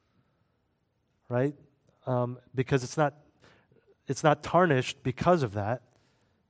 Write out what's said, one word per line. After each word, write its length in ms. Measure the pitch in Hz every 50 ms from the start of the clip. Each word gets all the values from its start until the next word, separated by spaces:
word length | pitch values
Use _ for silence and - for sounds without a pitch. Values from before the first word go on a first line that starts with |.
| _ _ _ _ _ _ _ _ _ _ _ _ _ _ _ _ _ _ _ _ _ _ _ _ _ -
right? 280 | 123 123 131 147 147 - - _ _ _ _ _ _ _ -
Um, 320 | 131 127 123 123 123 123 - _ _ -
because 300 | 123 127 - 143 131 127
it's 120 | 120 -
not, 200 | 160 151 143 - - _ _ _ _ _ - _ _ _ _ _ _ _ _ _ _ _ -
it's 160 | 135 - -
not 200 | 156 147 - -
tarnished 600 | - - 170 185 170 139 127 123 - - _ -
because 400 | 131 120 - - 175 180 170 135
of 100 | 107 98
that, 260 | 104 101 104 123 127 _ _ _ _ _ _ _ _ _ _ _ _ _ _